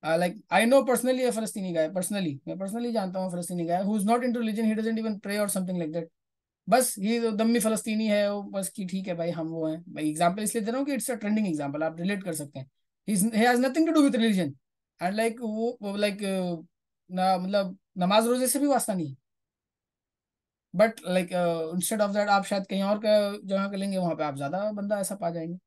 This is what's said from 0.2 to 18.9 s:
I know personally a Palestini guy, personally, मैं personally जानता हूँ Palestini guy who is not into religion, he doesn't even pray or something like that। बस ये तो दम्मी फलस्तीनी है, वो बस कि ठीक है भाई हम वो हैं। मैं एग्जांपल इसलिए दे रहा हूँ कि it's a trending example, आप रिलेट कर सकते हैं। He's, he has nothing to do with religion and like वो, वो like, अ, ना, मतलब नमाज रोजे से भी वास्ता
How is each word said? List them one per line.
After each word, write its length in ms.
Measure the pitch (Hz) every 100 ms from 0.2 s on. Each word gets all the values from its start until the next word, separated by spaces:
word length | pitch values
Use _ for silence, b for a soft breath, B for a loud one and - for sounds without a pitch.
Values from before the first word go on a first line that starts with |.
| 180 220 -
I 120 | 175 226
know 160 | 269 240
personally 360 | 240 240 254 254
a 40 |
Palestini 440 | 214 220 - 185 165
guy, 180 | 156 185
personally, 420 | 180 208 180 139 -
मैं 80 | 180
personally 380 | 196 220 240
जानता 260 | 226 190 185
हूँ 120 | 185
Palestini 340 | 175 175 180 165
guy 160 | 175 196
who 120 | 220
is 60 | 196
not 140 | 240
into 200 | 254 240
religion, 260 | 226 208 220
he 100 | 220
doesn't 200 | 220 226
even 200 | 220 202
pray 200 | 202 208
or 80 | 202
something 300 | 196 180 185
like 140 | 160
that। 140 | 165 165 _ _ _ _ _ -
बस 260 | 226 247 -
ये 220 | 196 233
तो 100 | 233
दम्मी 280 | 208 226 233
फलस्तीनी 480 | 214 220 220 214 220
है, 260 | 208 202
वो 100 | 202
बस 260 | 202 202 190
कि 160 | - 185
ठीक 220 | 190 190
है 80 | 170
भाई 140 | 170
हम 180 | 165 160
वो 200 | 165 160
हैं। 180 | 156 -
मैं 160 | 143
एग्जांपल 400 | 156 151 175 190
इसलिए 200 | 214 233
दे 80 | 214
रहा 80 | 247
हूँ 60 | 285
कि 60 |
it's 180 | 277 -
a 80 | 233
trending 360 | 208 214 214
example, 300 | 151 143 147
आप 120 | 160 160
रिलेट 240 | 175 202
कर 100 | 185
सकते 260 | 156 147 139
हैं। 120 | 131 _ _ _ -
He's, 160 | 208 214
he 160 | 220
has 140 | 240 247
nothing 280 | 262 262
to 100 | 330
do 80 | 320
with 140 | 277 226
religion 320 | 226 196 156 - _ _ _ _
and 100 | 175 208
like 200 | 226 226
वो, 380 | 233 214 226 247
वो 160 | 202 202
like, 260 | 208 202
अ, 420 | 202 190 180 170 165 _ _ _ _
ना, 260 | 180 185 185
मतलब 400 | 185 202 190 185 _ -
नमाज 300 | 180 208 226
रोजे 200 | 247 254
से 120 | 269
भी 80 | 285
वास्ता 260 | 254 -